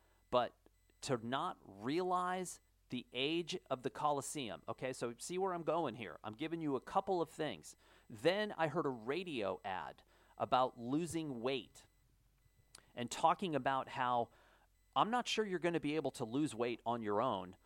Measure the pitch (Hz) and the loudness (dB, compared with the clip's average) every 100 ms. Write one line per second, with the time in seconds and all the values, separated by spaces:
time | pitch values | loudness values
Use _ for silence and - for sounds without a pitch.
0 | _ _ _ 123 117 - _ _ _ _ | _ _ _ 4 4 -2 _ _ _ _
1 | - 123 113 135 170 - - 98 113 160 | -2 0 0 -2 -2 -6 -12 -8 -2 0
2 | 185 180 180 185 180 - _ _ _ - | 2 2 0 -2 -4 -8 _ _ _ -8
3 | - 123 139 170 170 185 - 131 127 - | -4 -2 0 0 -2 -6 -4 -4 -2 0
4 | 151 143 123 156 120 82 - 113 131 131 | 2 2 -2 -6 -6 -6 -8 -6 -6 -4
5 | 120 120 - 180 190 175 160 170 151 123 | -6 -6 -6 -2 -2 -2 0 0 0 -2
6 | 101 - 107 107 156 165 156 131 - 190 | -8 -8 -10 -6 -4 -2 0 -2 0 0
7 | 202 185 156 - 151 85 - - - - | 0 0 -2 -2 -4 -4 -12 -20 -20 -20
8 | - 110 123 196 214 180 160 165 147 123 | -18 0 2 2 0 0 0 2 0 -2
9 | 110 156 180 135 95 95 101 92 69 - | -2 -4 -2 -2 0 -2 -4 -6 -6 -12
10 | - - - - 113 127 127 - 117 143 | -20 -20 -20 -6 2 4 2 0 -2 -2
11 | 170 165 156 123 120 135 85 - - _ | 0 -4 -4 -2 0 0 -4 -16 -20 _
12 | _ _ _ _ _ _ _ - - - | _ _ _ _ _ _ _ -20 -14 -8
13 | 120 - 160 175 190 143 131 135 - 139 | -6 2 4 4 2 0 2 0 -2 -2
14 | 123 123 117 - - - _ _ _ 131 | 2 2 0 -4 -20 -20 _ _ _ 4
15 | 175 247 - - 214 180 170 170 147 156 | 4 4 0 0 0 0 2 2 2 0
16 | 139 - 117 127 151 107 120 117 117 117 | 0 -2 -2 2 2 2 0 0 0 0
17 | 107 101 127 101 90 92 | 4 4 4 2 -4 -12